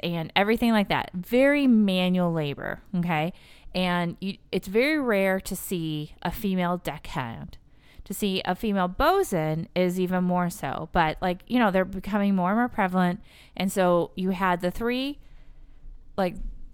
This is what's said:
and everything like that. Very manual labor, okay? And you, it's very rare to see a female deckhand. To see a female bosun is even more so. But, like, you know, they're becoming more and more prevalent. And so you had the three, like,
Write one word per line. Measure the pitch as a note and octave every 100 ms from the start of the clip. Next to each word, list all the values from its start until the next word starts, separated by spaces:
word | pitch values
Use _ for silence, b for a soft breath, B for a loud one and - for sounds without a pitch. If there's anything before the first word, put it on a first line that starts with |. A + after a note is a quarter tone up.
and | E3+ E3+ D#3+ -
everything | G3+ A#3 A#3
like | A3 G3+
that. | D3 -
Very | F3+ - B3 C#4 D4 C4+
manual | A3 G3+ F#3 F#3 F3+ F3
labor, | E3 D3 C#3 - - -
okay? | F3+ F3 D#3+ D#3+ B B B B
And | F3+ F3+ F3 E3+ -
you, | F#3+ - -
it's | F#3+ -
very | G#3 C4+ D#4
rare | B3+ G3+ F#3+ F#3+
to | - F#3+
see | - F3+ D#3+ D3+ D3+ -
a | F3+
female | - G#3 F#3 F3 F3+
deckhand. | E3+ C#3+ - D3+ A#2+ A2+ - - b b b b
To | -
see | G3 G3+ F#3
a | -
female | F#3 A3 G3+ F3+
bosun | F#3 C#4+ G4 F#4+ F3+ D#3 D#3+ -
is | F3 F3+ F#3
even | F3+ F#3
more | F3+ F3+ F3
so. | - C#3 - E3
But, | F3+ D#3+ -
like, | F#3 F3+ -
you | B3
know, | G#3+
they're | F#3+ F#3
becoming | F#3+ G3 G#3 G3+
more | F#3+ F3+
and | G#3+
more | B3
prevalent. | - F#3+ F#3 F3+ F#3 b b b -
And | F#3+
so | G3 F3+ F3 -
you | - F#3
had | F3+ F#3+ F3+
the | F3+
three, | - A#3 B3 C4+ D4 b b b b b b b - - -
like, | F#3 - - - -